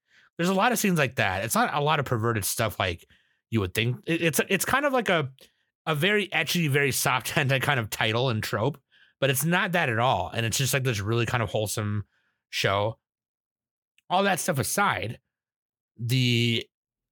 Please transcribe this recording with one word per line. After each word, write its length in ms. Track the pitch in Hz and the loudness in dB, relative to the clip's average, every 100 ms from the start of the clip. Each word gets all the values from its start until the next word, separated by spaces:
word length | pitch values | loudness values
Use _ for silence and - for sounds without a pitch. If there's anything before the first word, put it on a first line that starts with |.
| _ _ _ - | _ _ _ -4
there's 120 | 175 | 0
a 40 | |
lot 180 | 190 240 | 2 2
of 80 | 233 | 2
scenes 180 | 202 170 | 2 2
like 180 | 131 | 0
that. 280 | - 101 92 | 0 0 0
It's 120 | 120 | -2
not 180 | 214 247 | 0 0
a 80 | 147 | 0
lot 180 | 147 156 | 0 0
of 60 | |
perverted 400 | 127 117 117 110 | 0 0 0 0
stuff 340 | - - 110 - | -2 -2 -2 0
like 260 | 95 85 - _ _ _ _ | -2 -2 -12 _ _ _ _
you 80 | 110 | -2
would 140 | 92 | 0
think. 220 | - 113 123 - | 0 -2 -2 -4
It, 140 | 165 | -2
it's, 180 | 165 147 - | 0 0 0
it's 160 | 190 | -2
kind 200 | - 262 | 0 0
of 80 | 285 | 2
like 160 | 262 196 | 0 2
a, 200 | 170 131 - - _ _ _ | 0 0 -8 -20 _ _ _
a 80 | 160 | -4
very 360 | 147 185 208 196 | 0 2 0 0
ecchi, 400 | 160 156 175 156 | -2 0 0 2
very 220 | 143 143 | 2 2
soft 360 | - 147 127 - | 0 0 0 0
<laughs> 80 | |
hentai 260 | 165 135 135 | 0 2 0
kind 180 | 147 131 | 2 0
of 100 | 104 | -2
title 400 | - 113 113 131 | -2 0 2 0
and 120 | 110 | -2
trope, 380 | - 107 131 - _ _ _ _ | -2 0 -2 -2 _ _ _ _
but 100 | 135 | -2
it's 140 | 131 | 0
not 300 | 156 180 208 | 0 0 0
that 160 | 175 147 | 0 0
at 100 | 113 | 2
all. 320 | 127 101 - | 2 2 -2
And 120 | - | -2
it's 120 | 113 - | -2 0
just, 160 | 131 | 0
like, 100 | 139 | 0
this 160 | 131 104 | 0 -2
really 260 | 101 117 113 | -2 -2 0
kind 160 | 120 | -2
of 60 | 110 | -2
wholesome 560 | 110 104 - 104 104 - _ _ _ _ | -2 -2 -4 -4 -4 -6 _ _ _ _
show. 480 | - 110 98 107 - _ _ _ _ _ _ _ _ _ _ _ | -4 0 0 -2 -6 _ _ _ _ _ _ _ _ _ _ _
All 140 | 180 | 0
that 160 | 196 180 | 2 0
stuff 180 | - 135 | -2 -2
aside, 640 | - - 196 98 107 - _ _ _ _ _ _ _ - | -2 0 0 0 -6 -10 _ _ _ _ _ _ _ -10
the, 640 | 117 131 123 117 120 113 - _ _ _ _ | -2 2 2 2 2 0 -4 _ _ _ _